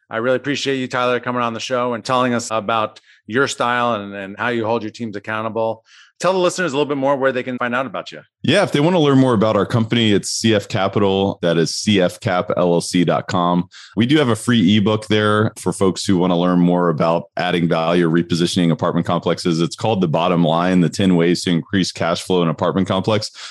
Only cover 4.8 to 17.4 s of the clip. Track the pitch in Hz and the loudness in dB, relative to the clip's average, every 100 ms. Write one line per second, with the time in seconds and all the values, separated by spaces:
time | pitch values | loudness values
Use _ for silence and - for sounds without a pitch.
4.8 | 107 - 113 101 - 110 110 107 113 110 | -6 -10 -10 -10 -8 -6 -6 -4 -4 -6
5.8 | _ - - - 175 190 175 180 175 135 | _ -20 -20 -4 -2 0 0 0 -2 -2
6.8 | 143 143 135 139 135 127 123 123 120 123 | -2 -2 0 0 0 -2 -6 -6 -4 -4
7.8 | 131 90 - 76 - _ - 180 175 147 | -4 -8 -12 -16 -20 _ 0 2 2 2
8.8 | 156 180 147 135 131 110 110 104 95 117 | 2 4 4 6 6 4 4 2 2 0
9.8 | 110 120 110 98 - - 113 104 - 107 | 0 2 2 2 0 0 2 2 0 -2
10.8 | 98 107 98 98 98 - 87 82 80 - | 0 2 2 2 0 0 0 2 0 0
11.8 | - 98 90 - 101 90 87 - 87 85 | 2 4 2 0 -2 0 0 0 2 2
12.8 | - 90 82 80 - 92 87 87 87 - | 0 0 2 0 -2 -2 0 0 -2 -10
13.8 | - - 120 151 131 107 - 117 90 107 | -8 -2 2 2 2 0 0 2 4 4
14.8 | 101 107 - 107 107 107 107 - 92 - | 2 0 0 2 2 2 0 -2 -6 0
15.8 | 95 85 - 92 90 87 90 90 87 87 | 0 0 0 2 2 2 2 2 2 2
16.8 | 87 78 85 82 - - | 0 0 0 0 -4 -6